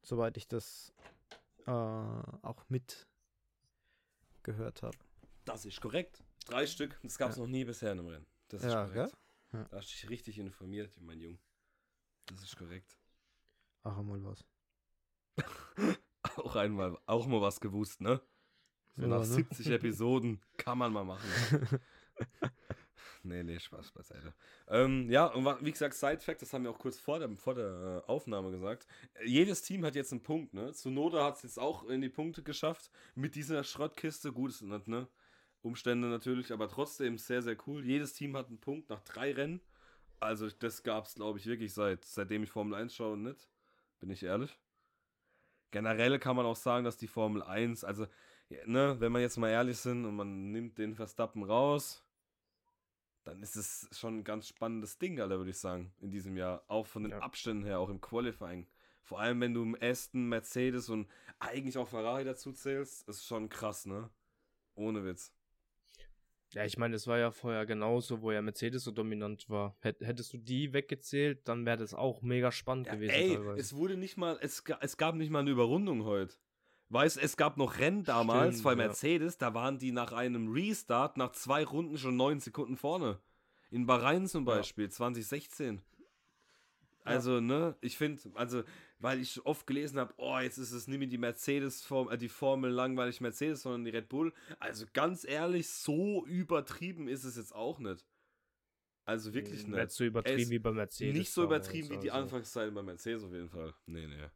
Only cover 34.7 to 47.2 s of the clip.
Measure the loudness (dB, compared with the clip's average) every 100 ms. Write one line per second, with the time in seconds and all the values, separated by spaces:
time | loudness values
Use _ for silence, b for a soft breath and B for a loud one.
34.7 | -6 -2 -4 -4 b b b b b -8
35.7 | -2 2 2 2 0 0 -2 -2 -2 -2
36.7 | -2 -4 0 -2 -2 0 0 0 -4 -6
37.7 | -6 0 2 0 -4 -6 -4 -6 -8 -6
38.7 | -6 -6 -12 -10 -4 -2 0 -2 -2 -10
39.7 | b b b b -4 -2 0 -4 -2 -4
40.7 | -2 -2 -2 -4 -6 -4 -4 -2 -2 -2
41.7 | 2 2 2 -4 -6 0 0 0 -2 -2
42.7 | -2 -6 -4 -4 -2 -6 -10 -18 _ _
43.7 | _ _ _ -10 -6 0 0 -2 -8 _
44.7 | _ _ _ _ _ _ _ _ _ _
45.7 | -2 0 4 6 4 4 4 2 2 2
46.7 | 2 2 -2 -6 0